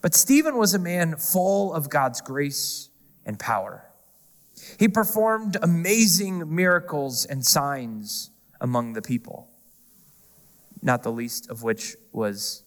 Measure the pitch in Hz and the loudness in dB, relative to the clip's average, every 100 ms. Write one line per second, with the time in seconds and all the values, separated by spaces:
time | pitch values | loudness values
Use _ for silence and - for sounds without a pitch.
0 | 185 - - 277 311 262 214 190 175 175 | 4 2 6 6 4 2 2 2 0 0
1 | 165 156 - 190 185 202 196 160 139 147 | 0 0 0 2 4 2 2 -2 0 2
2 | 131 120 - 135 143 135 - - - _ | 2 -2 -6 -2 -2 -2 -6 -6 -12 _
3 | _ _ - 104 - 110 98 - - _ | _ _ -10 -8 -2 -2 -2 -10 -20 _
4 | _ _ _ _ _ - - - 220 220 | _ _ _ _ _ -20 -20 2 2 4
5 | 214 214 220 220 220 190 170 170 175 220 | 0 2 2 2 -2 0 2 2 4 4
6 | 226 175 196 180 156 165 185 175 175 151 | 6 4 0 -4 -4 0 4 2 0 -6
7 | 139 120 - 135 123 156 143 139 120 110 | -4 -4 -6 -2 2 2 2 -4 -8 -10
8 | 104 - - _ _ _ 127 123 117 113 | -10 -10 -12 _ _ _ -2 -2 -2 -8
9 | 104 120 - - - _ _ _ _ _ | -4 -4 -4 -18 -18 _ _ _ _ _
10 | _ _ _ _ _ _ _ - - 123 | _ _ _ _ _ _ _ -6 0 0
11 | 123 117 120 - - 117 113 110 - - | -2 -6 -6 -8 -10 -8 -4 -4 -6 -14
12 | _ - 107 101 - - | _ -4 -4 -4 -8 -10